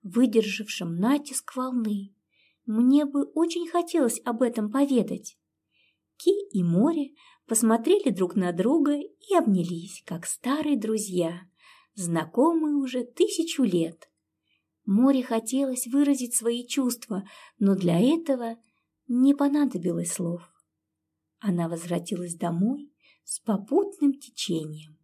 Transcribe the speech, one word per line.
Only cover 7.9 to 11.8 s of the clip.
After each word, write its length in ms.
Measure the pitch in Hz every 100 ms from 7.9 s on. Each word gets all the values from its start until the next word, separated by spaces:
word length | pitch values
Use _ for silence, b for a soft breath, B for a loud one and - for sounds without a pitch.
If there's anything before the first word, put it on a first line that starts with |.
| 403 285
друг 260 | 180 180 196
на 160 | 180
друга 460 | 170 202 320 285 294
и 360 | - _ -
обнялись, 680 | 370 226 185 170 170 180 -
как 220 | - 170 -
старые 520 | - 240 294 302 269
друзья, 600 | 220 220 190 180 165 170 - b b b